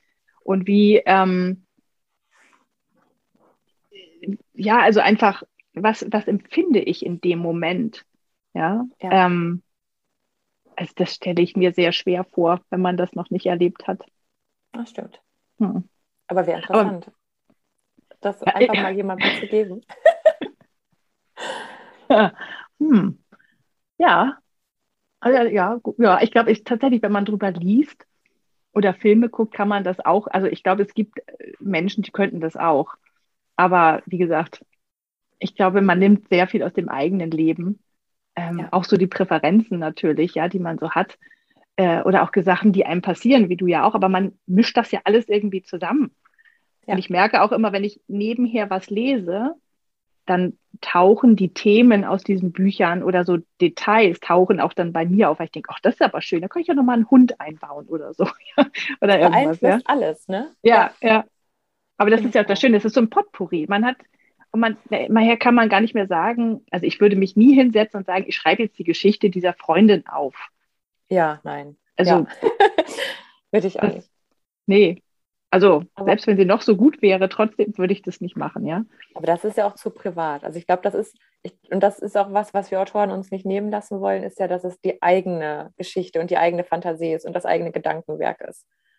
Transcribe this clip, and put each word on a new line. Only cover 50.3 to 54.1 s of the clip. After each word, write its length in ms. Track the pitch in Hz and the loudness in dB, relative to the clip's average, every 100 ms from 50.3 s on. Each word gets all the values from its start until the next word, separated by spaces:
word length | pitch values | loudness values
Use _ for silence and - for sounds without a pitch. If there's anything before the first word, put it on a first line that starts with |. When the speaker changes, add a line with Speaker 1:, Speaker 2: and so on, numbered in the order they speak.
| 180 180 - _ - | -2 -2 -6 _ -16
Speaker 1:
tauchen 540 | - 175 185 220 247 208 | -4 2 4 6 6 4
die 180 | 185 | 2
Themen 520 | - 214 208 240 208 147 | -2 2 6 6 4 2
aus 180 | 190 | -4
diesen 280 | - 190 180 | -2 -2 -4
Büchern 520 | 165 190 196 180 175 | 0 0 0 -2 -2
oder 220 | 170 180 180 | -2 0 0
so 140 | 175 - - | -2 -4 -2
Details 580 | 180 - - 214 208 | -2 0 0 2 2